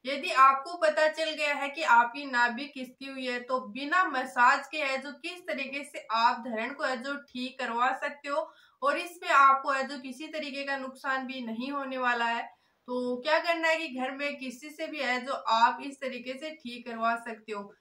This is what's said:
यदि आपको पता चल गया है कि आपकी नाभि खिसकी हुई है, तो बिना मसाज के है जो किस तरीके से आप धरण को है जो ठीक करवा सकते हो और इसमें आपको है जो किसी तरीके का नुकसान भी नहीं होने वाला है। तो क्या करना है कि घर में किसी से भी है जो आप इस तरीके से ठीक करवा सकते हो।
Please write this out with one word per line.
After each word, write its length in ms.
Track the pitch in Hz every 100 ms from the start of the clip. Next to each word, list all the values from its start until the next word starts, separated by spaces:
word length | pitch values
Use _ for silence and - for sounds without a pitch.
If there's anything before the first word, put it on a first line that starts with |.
यदि 260 | 262 277 359 302
आपको 380 | 269 269 339 349
पता 280 | 311 302 311
चल 220 | 311 311
गया 220 | 302 302
है 140 | 277 277
कि 140 | 302
आपकी 420 | 269 233 240 285 285
नाभि 380 | 247 240 226 285
खिसकी 400 | 269 254 - 269
हुई 200 | 269 254
है, 120 | 247
तो 200 | 240 254 208
बिना 360 | 233 285 359 370
मसाज 600 | 277 262 247 233 277 -
के 120 | 311
है 200 | 277 262
जो 140 | 285
किस 340 | 262 339 349 359
तरीके 380 | 277 254 277
से 220 | 277 320 -
आप 300 | 226 240 233 240
धरण 260 | 220 233
को 120 | 277
है 120 | 269 254
जो 120 | 269 277
ठीक 360 | - 247 254 254
करवा 340 | 240 233 254
सकते 340 | 269 285 285 285
हो 220 | 285 311 - _ _
और 160 | 269 311
इसमें 320 | 339 349 359
आपको 400 | 285 277 262 269
है 160 | 269 262
जो 100 | 285
किसी 260 | 262 247 311
तरीके 360 | 311 294 269
का 120 | 277 277
नुकसान 500 | 262 262 285 262 254
भी 140 | 262
नहीं 280 | 233 226 262
होने 260 | 285 262 262
वाला 260 | 247 240 233
है। 160 | 233 - _ _ _ -
तो 280 | 247 247 247
क्या 200 | 302 320
करना 280 | 330 330 320
है 80 | 320
कि 100 | 320
घर 200 | 254 262
में 240 | 269 285 247
किसी 320 | 262 247 302
से 160 | 302 320
भी 120 | 302
है 200 | 254 247 254
जो 60 |
आप 460 | 262 - 226 240 247
इस 180 | 277 -
तरीके 320 | 254 240 254
से 160 | 262 311
ठीक 340 | 311 240 240 240
करवा 280 | 226 226 233
सकते 340 | 233 220 -
हो। 200 | 208 202 -